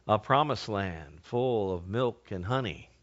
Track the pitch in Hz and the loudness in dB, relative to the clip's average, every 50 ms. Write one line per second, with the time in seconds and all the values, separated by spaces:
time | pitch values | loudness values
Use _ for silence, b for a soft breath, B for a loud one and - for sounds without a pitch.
0 | b - 107 104 - - 135 139 151 147 123 - - 113 104 98 98 92 82 80 | b 2 2 2 4 4 4 4 4 4 0 -2 -2 -4 -2 -2 -2 -2 -4 -8
1 | 76 73 73 76 - - 120 120 127 127 120 110 101 95 92 87 87 92 104 120 | -12 -14 -18 -20 -12 -4 -2 0 2 2 2 2 0 0 -2 -4 -4 -4 -2 0
2 | 131 120 113 - _ - 101 90 90 101 127 135 127 98 73 - - - _ _ | 0 0 -2 -4 _ -8 -8 -6 -2 0 0 0 0 -2 -6 -8 -14 -20 _ _